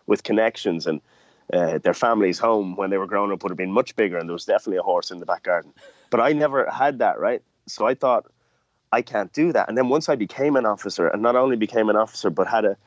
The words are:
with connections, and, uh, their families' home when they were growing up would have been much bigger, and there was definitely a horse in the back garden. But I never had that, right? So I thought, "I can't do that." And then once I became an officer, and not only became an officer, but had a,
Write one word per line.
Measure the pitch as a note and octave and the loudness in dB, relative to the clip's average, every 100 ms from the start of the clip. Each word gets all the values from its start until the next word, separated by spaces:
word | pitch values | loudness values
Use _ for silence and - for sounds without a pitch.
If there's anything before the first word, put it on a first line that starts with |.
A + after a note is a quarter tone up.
| - | -2
with | G#2 | -2
connections, | - G#2+ A2+ - G#2 E2 D#2+ | 0 0 0 -2 -4 -2 -4
and, | D2+ - _ _ _ - | -6 -8 _ _ _ -4
uh, | F2+ E2 D#2 | -2 0 0
their | F2 | -2
families' | E2+ A#2+ A2+ F#2+ F2 | 0 2 4 2 2
home | A#2 A2 F#2+ F#2+ | 2 2 0 -4
when | F#2+ | -2
they | G2 | -2
were | F#2+ | -2
growing | G2+ G2+ | -2 -2
up | F#2+ | -4
would | G2+ | -6
have | F2 | -6
been | F#2 | -2
much | G#2 C3 | -2 -2
bigger, | - G#2 E2+ | -2 -2 -2
and | E2 | -6
there | |
was | E2+ - | -6 -2
definitely | G#2 - F#2 | -2 0 -4
a | |
horse | F#2 F2 - | -2 -2 -4
in | F2+ | -10
the | E2+ | -6
back | F2+ | -6
garden. | - E2+ D2 _ - - _ | -2 -4 -4 _ -20 -20 _
But | A2+ | 0
I | B2 | 2
never | D3+ D3+ C3+ - | 2 0 0 -2
had | - C#3+ B2+ | 0 0 2
that, | A2 B1 | 0 0
right? | G2 A#2+ - _ - | -2 -2 -6 _ -16
So | - A2 | -4 -2
I | |
thought, | C3 C3+ A#2 - _ _ _ _ _ _ | 0 0 0 -2 _ _ _ _ _ _
"I | A#2 | -2
can't | - G#2+ F#2+ | 0 -4 -4
do | - E3+ | 0 2
that." | A2+ - | 2 0
And | A2+ | 0
then | B2+ | 2
once | D3 D#3+ | 0 0
I | C3+ | -2
became | G2 - C#3+ C3+ | -2 -2 2 2
an | |
officer, | A2+ G2+ G2+ - E2+ | 2 -2 -4 0 0
and | G2 | 2
not | A#2 B2 | 2 4
only | C3+ A#2+ | 2 0
became | G#2+ A#2 G#2+ | 0 2 2
an | G#2 | 2
officer, | A2 - G2 | 0 -2 -2
but | D#2+ F#2+ | 0 0
had | A2 | 2
a, | G#2+ G2 | 0 -2